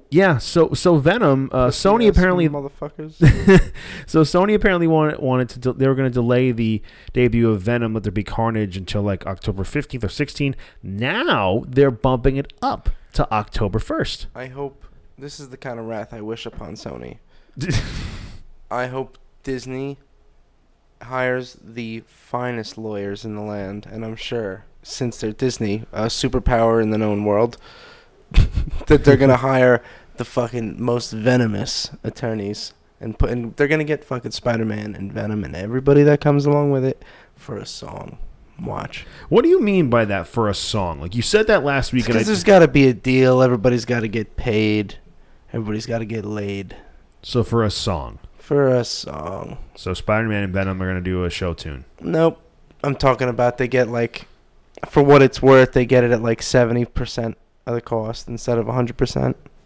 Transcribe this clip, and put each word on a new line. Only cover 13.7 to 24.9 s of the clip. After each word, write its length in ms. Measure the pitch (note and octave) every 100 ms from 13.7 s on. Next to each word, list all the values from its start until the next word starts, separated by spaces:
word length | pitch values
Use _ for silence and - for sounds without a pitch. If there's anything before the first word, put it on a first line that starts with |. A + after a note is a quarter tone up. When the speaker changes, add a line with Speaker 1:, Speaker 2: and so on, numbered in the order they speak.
| G#2+
Speaker 1:
first. 480 | - D#4+ - - -
Speaker 2:
I 120 | - B2+
hope, 380 | C3 C#3+ C#3 - - - -
this 220 | C#3 -
is 80 | C#3
the 80 | C3
kind 240 | C3+ A#2
of 60 | A2+
wrath 260 | A2 -
I 80 | A2+
wish 240 | G#2+ A#2
upon 300 | A#2 - D#2
Sony. 440 | G#2+ - A#1+ B1 - _ - _ -
Speaker 1:
<laughs> 1120 | F3 A2+ - - - - - - - - -
Speaker 2:
I 160 | A#2+ B2+
hope 300 | C3 B2+ - _ _
Disney 560 | - B2+ B2 C3 C#3 C#3 _ _ _ _ _ _ _ _ _ -
hires 560 | A#2+ B2+ B2+ B2+ B2 -
the 400 | - A2+ A2+ A2+ -
finest 720 | _ - B2 B2 A#2+ G#2+ -
lawyers 480 | A2 G#2 G2+ G2+
in 100 | A2
the 80 | G#2
land, 440 | G#2 G#2 F#2+ G#2 -
and 140 | A2
I'm 120 | A2+ A2
sure, 500 | - A#2+ G#2 F#2+ - -
since 360 | -